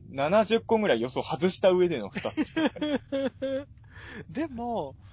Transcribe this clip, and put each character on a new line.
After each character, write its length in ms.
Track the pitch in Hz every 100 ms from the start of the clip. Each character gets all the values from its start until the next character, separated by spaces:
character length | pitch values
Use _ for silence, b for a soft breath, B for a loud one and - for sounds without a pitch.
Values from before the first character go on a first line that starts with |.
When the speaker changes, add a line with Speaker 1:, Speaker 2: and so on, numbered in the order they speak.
| -
Speaker 1:
七 340 | 131 147 208
十 160 | 202 226
個 180 | - 226
ぐ 80 | 196
ら 80 |
い 60 | 117
予 80 | 123
想 140 | 135
外 280 | - 143 185
し 100 | -
た 100 | 190
上 180 | 180 175
で 100 | 143
の 100 | 98
二 220 | 196 110
つ。 240 | - -
Speaker 2:
<laughs> 1800 | 320 302 - 302 277 - 269 262 - 269 269 285 - - - - 226 -
で 160 | 170 320
も、 480 | 233 240 220 143 - b